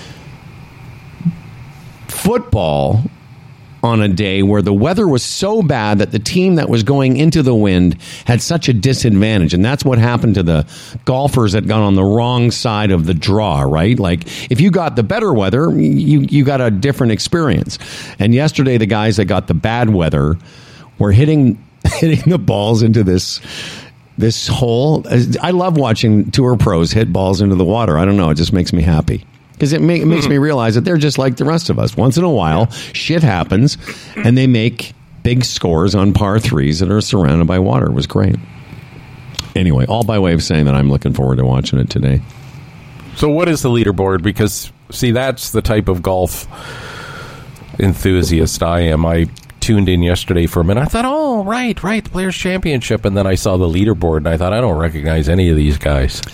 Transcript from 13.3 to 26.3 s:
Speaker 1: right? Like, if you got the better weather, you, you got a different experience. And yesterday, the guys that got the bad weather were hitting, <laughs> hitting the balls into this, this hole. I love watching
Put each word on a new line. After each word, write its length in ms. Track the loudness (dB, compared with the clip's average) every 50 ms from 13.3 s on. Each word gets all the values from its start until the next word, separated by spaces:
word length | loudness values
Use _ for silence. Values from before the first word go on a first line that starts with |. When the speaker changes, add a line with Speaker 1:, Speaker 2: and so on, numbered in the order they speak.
| 0 2 2 0 0 0
Speaker 1:
right? 360 | 0 0 0 2 2 2 2 0
Like, 300 | 0 0 -2 -2 -6 -10 -14 -12 -6 -2
if 80 | 0 2
you 100 | 2 2
got 240 | 2 2 0 -2 -2
the 80 | -2
better 320 | -2 0 -2 -2 0 0 0
weather, 420 | 0 0 0 0 0 0 0 0
you, 440 | 2 2 2 0 0 2 2 2 2
you 240 | 2 2 2 2 2
got 160 | 2 0 0
a 100 | 0 0
different 400 | 0 0 0 -2 0 0 0 0
experience. 640 | 0 -2 -2 -2 -2 0 0 0 0 0 -2 -4 -8 -12 -14 -16 -16 -16 -16 -10 -6 0
And 120 | 2 2
yesterday, 460 | 2 4 2 2 0 0 2 2 2 2
the 80 | 2
guys 300 | 0 0 0 0 0 2
that 80 | 0 0
got 240 | 0 0 -2 -2 -2
the 60 | -2
bad 360 | 0 0 -2 0 0 2 2
weather 460 | 2 2 2 2 2 0 0 0 -2 -4 -6 -12 -20 -20 -20 -20 -20 -20 -20 -8 -4 -2
were 100 | 2 4
hitting, 480 | 4 4 4 4 4 4 4 2 2 0 -6 -20 _ _ -2
<laughs> 0 | -2 0
hitting 360 | 0 2 2 2 2 2 2
the 80 | 0 2
balls 460 | 0 0 0 0 2 2 2 2 4
into 180 | 4 4 2
this, 380 | 2 2 2 0 0 -4 -8 -12 -12 -14 -14 -14 -14 -14 -16 -18 -18 -20 -20 -20 -20 _ -4
this 300 | -2 0 0 0 -2 -4
hole. 580 | -4 -2 -2 0 0 0 0 2 2 0 0 -2 0 0 0 2 0 -2 -2
I 100 | -2 0
love 260 | 0 0 0 0 0
watching 540 | 2 2 0 0 2 2 2 4 2 2 0